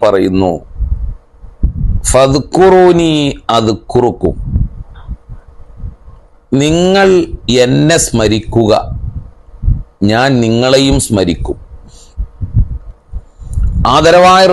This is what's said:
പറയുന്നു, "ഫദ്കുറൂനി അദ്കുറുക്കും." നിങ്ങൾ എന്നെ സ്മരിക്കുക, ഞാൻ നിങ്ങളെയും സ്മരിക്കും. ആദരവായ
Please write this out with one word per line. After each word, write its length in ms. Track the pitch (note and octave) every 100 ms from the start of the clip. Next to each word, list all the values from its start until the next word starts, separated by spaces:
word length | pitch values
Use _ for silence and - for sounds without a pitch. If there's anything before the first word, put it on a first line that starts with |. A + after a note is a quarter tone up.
പറയുന്നു, 500 | G#2+ G2 F#2+ F#2 F#2 D#2+ - - - - - - _ _ - - - - - - -
"ഫദ്കുറൂനി 1000 | B2 C3+ C#3 A#2+ D#3 F#3+ F#3 F3+ E3+ E3 D3+ C#3+ - - A2+
അദ്കുറുക്കും." 800 | A2 A2+ - B2 A#2+ - F2 - - - - - - - - - - - - - - - - - - - _ _ - C3+
നിങ്ങൾ 480 | D3 E3 F3+ G3 F#3+ F#3 E3 - - B2
എന്നെ 340 | B2 C#3 D3+ E3 -
സ്മരിക്കുക, 680 | A#2 G#2+ A2 - A#2 G#2+ G#2+ - - - - - - - - - - - - G2+
ഞാൻ 280 | A2 C3+ B2+ A2+
നിങ്ങളെയും 500 | A#2 B2+ C3+ C3+ C3+ -
സ്മരിക്കും. 500 | G#2 F2+ E2+ - - - - - - - - - - - - - - - - _ - - - - - - - A2+ C#3
ആദരവായ 500 | D#3+ F3 F3+ F#3 F#3+